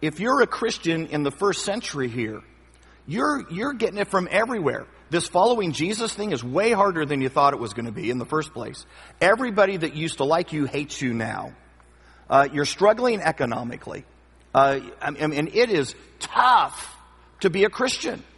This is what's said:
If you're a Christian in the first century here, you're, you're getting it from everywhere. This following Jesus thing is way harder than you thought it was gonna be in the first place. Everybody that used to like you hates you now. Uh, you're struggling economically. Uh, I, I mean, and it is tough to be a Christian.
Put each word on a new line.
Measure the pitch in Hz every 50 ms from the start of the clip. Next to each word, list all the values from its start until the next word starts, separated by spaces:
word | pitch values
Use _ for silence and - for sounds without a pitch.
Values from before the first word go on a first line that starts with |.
If | - 156 143 151
you're | 185 240 269 285
a | 240 -
Christian | - - - 226 214 - - 170 165 160 165 151
in | - 147 147
the | 139
first | 139 - 196 202 185 - -
century | - 196 226 - - - 147 131 123
here, | 113 123 117 110 107 - - - - _ _ _ _ _ _ _ _ _ _ -
you're, | 147 214 269 302 294 277 - -
you're | 165 175 220 285 285
getting | 226 226 202 180 208
it | 202 -
from | - 190 185 175
everywhere. | - 190 226 240 254 220 170 135 120 107 95 - - - - -
This | 143 175 170 -
following | - 180 190 233 247 226 202 175
Jesus | 143 - 151 180 214 208 233 220 -
thing | - 202 214
is | 175 123 117
way | 123 127 170 208 233
harder | 233 196 196 202 180 165 156
than | 139 147 135
you | 131 131
thought | - 156 143 139 135
it | 120
was | 120 110 -
gonna | - 117 117
be | 107 - 113 110
in | 123 127
the | 120
first | - - 156 151 151 -
place. | - 117 104 - - - - - - - - - _
Everybody | - 180 202 226 262 247 208 196 202 190 196 180
that | 160 156 139
used | 151 156 165 - -
to | 139
like | 139 156 170 180 -
you | - 151 147
hates | 123 - 143 147 143 - -
you | 143 127 117
now. | 117 113 107 107 98 87 - - - - - _ _ _ _ _ _ _ - - - _ _
Uh, | - 135 143 139
you're | - 143 147
struggling | 139 - - 185 208 220 220 247 254 233 202
economically. | 190 160 160 - 139 120 117 117 123 117 120 - - - - - - _ _ _ _ _ _ _ _ _
Uh, | _ 131 135 139 139 139 131 - - -
I, | - 120
I |
mean, | 113 - 151 156 151
and | 139 151 -
it | - 202 240 240
is | 214 165 139 123 - - - - _ _
tough | - - - - 247 254 254 214 165 - - - - - - - - - - _ _ _ _ _
to | - 196
be | 156 196 196
a | 214
Christian. | - - 254 262 - - - - - - - - _